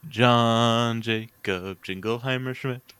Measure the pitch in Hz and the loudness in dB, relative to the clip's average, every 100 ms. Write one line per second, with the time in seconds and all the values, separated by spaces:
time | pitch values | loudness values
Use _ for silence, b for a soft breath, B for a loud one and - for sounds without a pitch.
0 | - 104 123 117 117 113 117 113 117 113 | -12 2 4 6 4 4 4 2 0 -2
1 | 113 110 110 _ - 92 92 92 - 95 | -2 -4 -4 _ -6 -6 -6 -10 -10 -8
2 | 104 117 127 127 131 123 135 123 _ | -4 -4 -4 -4 -6 -8 -8 -8 _